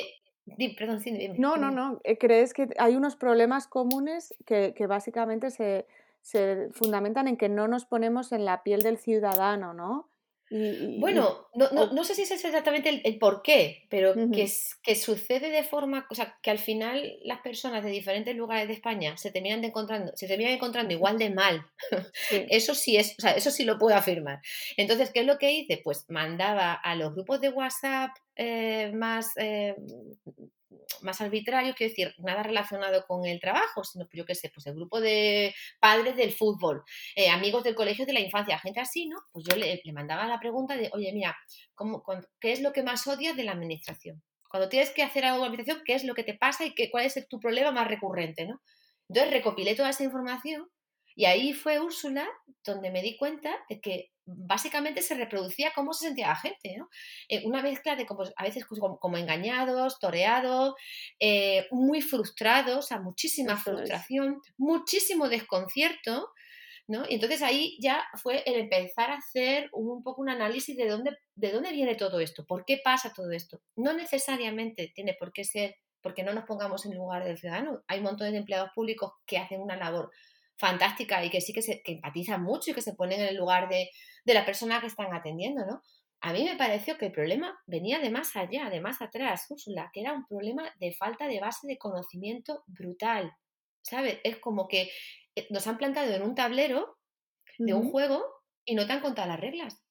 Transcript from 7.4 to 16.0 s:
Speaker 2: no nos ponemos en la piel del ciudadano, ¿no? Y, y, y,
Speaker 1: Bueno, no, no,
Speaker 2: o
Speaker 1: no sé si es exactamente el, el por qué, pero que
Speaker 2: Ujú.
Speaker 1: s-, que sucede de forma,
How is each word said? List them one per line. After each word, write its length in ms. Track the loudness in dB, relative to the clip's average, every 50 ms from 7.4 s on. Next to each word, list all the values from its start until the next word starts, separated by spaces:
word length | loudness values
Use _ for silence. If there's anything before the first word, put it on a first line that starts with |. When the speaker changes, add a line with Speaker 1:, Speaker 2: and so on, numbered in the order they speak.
| 2 2
Speaker 2:
no 180 | 2 2 2
nos 180 | 0 0 -2 -2
ponemos 460 | -2 0 0 2 2 0 0 -2 -2
en 140 | -2 0 2
la 180 | 0 0 0 2
piel 180 | 2 4 4 4
del 140 | 4 2
ciudadano, 760 | 2 2 2 2 4 4 4 4 4 4 4 2 0 -2 -6 -8
¿no? 360 | -8 -6 -4 -4 -4 -6 _ _ _ _ _ _ _ _ -6
Y, 80 | -4
y, 600 | -2 -2 -2 -2 -2 -4 -4 0 2 2 4 6 6
y, 80 | 6
Speaker 1:
Bueno, 200 | 4 4 0 -10 _ 4
no, 160 | 4 6 6
no, 160 | 8 6 4
Speaker 2:
o 40 | 6
Speaker 1:
no 140 | 4 0 0
sé 100 | 0 0
si 60 | 0
es 100 | 0 -2
exactamente 560 | -2 -2 -2 0 2 2 4 4 2 4 2
el, 140 | 2 0 2 0
el 140 | 0 2 6
por 220 | 6 6 6 4
qué, 440 | 6 8 8 8 8 6 0 -10 _ -2
pero 260 | 2 6 6 6 6 6 4 4
que 120 | 4 2 2
Speaker 2:
Ujú. 0 |
Speaker 1:
s-, 320 | 2 0 -4 -4 -6 -8 _
que 140 | 0 2 2
sucede 540 | 2 2 0 0 -2 0 -2 0 0 0 2
de 140 | 0 0 0
forma, 420 | 0 -2 -2 0 0 -2 -4